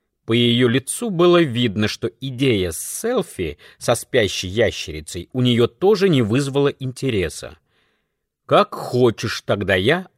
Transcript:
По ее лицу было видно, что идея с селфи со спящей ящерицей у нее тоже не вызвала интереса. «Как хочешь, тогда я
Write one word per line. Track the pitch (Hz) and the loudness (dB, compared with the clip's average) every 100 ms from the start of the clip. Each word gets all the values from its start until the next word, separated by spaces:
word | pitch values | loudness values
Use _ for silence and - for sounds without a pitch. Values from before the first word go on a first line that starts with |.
| _ _ | _ _
По | - | -2
ее | 117 120 120 123 | 2 4 4 2
лицу | 135 - - 240 | 2 -2 -6 -4
было | 170 175 175 | 2 4 4
видно, | 156 117 123 107 104 | 2 0 -2 0 -2
что | - 113 - | -2 -8 -8
идея | 135 123 139 104 90 | -10 -2 0 0 -2
с | 80 | -6
селфи | - - 226 247 - - 80 - - - | -10 -8 -4 -4 -4 -6 -8 -8 -18 -8
со | - | -4
спящей | 117 - 127 101 - 90 | -4 -2 0 0 -2 -4
ящерицей | 104 101 - - 78 78 90 - | 0 0 -2 -10 -12 -12 -14 -8
у | 127 | -2
нее | 123 117 117 | 2 2 0
тоже | - 190 196 190 | 2 2 4 4
не | 139 | 2
вызвала | 104 127 139 139 139 | 2 0 -2 0 0
интереса. | - 131 123 135 107 80 - 62 - _ _ _ _ _ _ _ _ - | -2 -10 -6 -4 -2 -4 -6 -16 -18 _ _ _ _ _ _ _ _ 0
«Как | 160 202 | 2 2
хочешь, | - - 123 123 - 107 - | -4 -4 2 2 2 -6 -6
тогда | - 104 95 | -4 -2 0
я | 95 104 175 185 | 2 2 0 -4